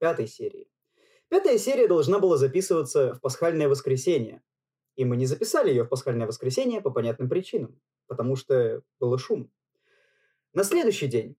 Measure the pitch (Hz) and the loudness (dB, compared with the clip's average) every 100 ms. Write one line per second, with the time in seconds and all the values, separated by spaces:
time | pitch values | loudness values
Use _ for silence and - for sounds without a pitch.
0 | 165 160 113 - 107 - - _ _ _ | -2 -2 -6 -8 -10 -10 -20 _ _ _
1 | _ _ - 359 392 233 254 269 240 165 | _ _ 0 2 4 2 2 4 4 4
2 | 139 196 190 151 131 175 185 165 143 147 | 4 4 4 4 2 2 0 0 0 2
3 | 127 - 131 - 170 160 143 135 - 131 | 2 0 -6 -2 -2 2 2 2 0 -2
4 | 180 151 110 - _ _ _ _ _ - | 0 0 -2 -12 _ _ _ _ _ -4
5 | 127 123 131 147 220 - 196 123 117 131 | -2 0 -2 -2 0 2 2 2 0 -2
6 | 135 117 110 113 127 127 254 220 147 123 | -2 -4 -4 -4 -4 -2 -2 -2 -4 -2
7 | 117 - 127 180 190 196 113 - _ _ | -4 -4 -4 -4 -4 -6 -8 -14 _ _
8 | - 127 127 135 - 127 117 117 - - | -14 -6 -4 -4 0 0 0 -4 -10 -6
9 | 123 127 - 190 - _ _ _ _ _ | -2 -2 -2 -6 -6 _ _ _ _ _
10 | _ _ _ _ _ 165 202 349 247 196 | _ _ _ _ _ -2 0 2 2 0
11 | 139 117 107 | -2 -4 -6